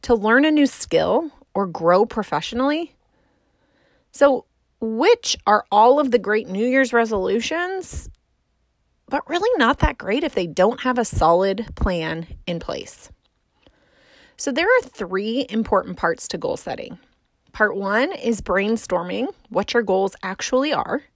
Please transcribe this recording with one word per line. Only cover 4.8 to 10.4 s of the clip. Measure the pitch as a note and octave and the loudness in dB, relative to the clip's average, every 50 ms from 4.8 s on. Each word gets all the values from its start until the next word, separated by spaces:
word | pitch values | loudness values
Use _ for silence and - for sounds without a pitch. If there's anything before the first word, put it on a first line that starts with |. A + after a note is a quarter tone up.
which | - A3+ A3 A3 D4 G4+ A#4+ A#4 - - - - _ | -6 -6 -2 2 4 4 4 4 2 -6 -6 -2 _
are | - G#3 G#3 - _ G3 | 2 2 2 2 _ 4
all | G#3 G#3+ B3 C4+ D4 | 6 6 8 6 4
of | D4+ C4 | 2 2
the | A3+ A#3+ | 0 0
great | F3+ G3 G#3+ A3 G#3+ - | 2 2 -2 -2 -2 -4
New | F#3 G3 A3+ | -4 -2 -2
Year's | B3 B3+ C4+ C4+ A#3+ A#3+ | 2 2 2 2 2 2
resolutions, | A#3+ A#3 A3 A3 G3+ F#3 F#3 G3 A3+ A#3 - D#4 E4 F4 F4+ F#4+ F#4+ F4+ - - - - - - _ _ _ _ _ _ _ _ _ _ _ _ _ _ _ _ _ _ - | 0 2 2 0 -2 0 0 -2 -2 -2 -2 -4 -4 -4 -4 -6 -8 -8 -8 -10 -10 -12 -12 -20 _ _ _ _ _ _ _ _ _ _ _ _ _ _ _ _ _ _ -6
but | - D4 - - | -6 -6 -4 -2
really | D4 F4 F#4+ A#4 B4 F#4+ | -4 -2 0 0 2 2
not | A3+ A#3 C#4+ - | 2 2 2 2
that | - D4+ C#4+ _ | 0 -2 -2 _
great | - - G#3 C#4 E4+ | -4 -4 -2 -2 -2
if | D4 - | -2 -4
they | G3+ | -4